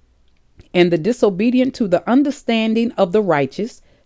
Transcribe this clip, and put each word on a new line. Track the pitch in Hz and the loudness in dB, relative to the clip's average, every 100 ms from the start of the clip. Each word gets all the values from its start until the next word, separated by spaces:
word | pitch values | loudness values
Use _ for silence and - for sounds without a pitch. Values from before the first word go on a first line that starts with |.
| _ _ _ _ _ _ - | _ _ _ _ _ _ -4
and | 180 175 | 0 2
the | 165 | 2
disobedient | 170 247 214 180 233 247 254 - | -2 0 0 0 0 0 0 -2
to | 202 | -2
the | 170 - | 0 2
understanding | 247 285 - - 226 220 220 233 | 0 0 -4 -4 -2 0 0 -2
of | - 185 | 0 0
the | 208 | 0
righteous, | 196 147 135 - 220 - _ _ | 0 0 -2 -4 -10 -12 _ _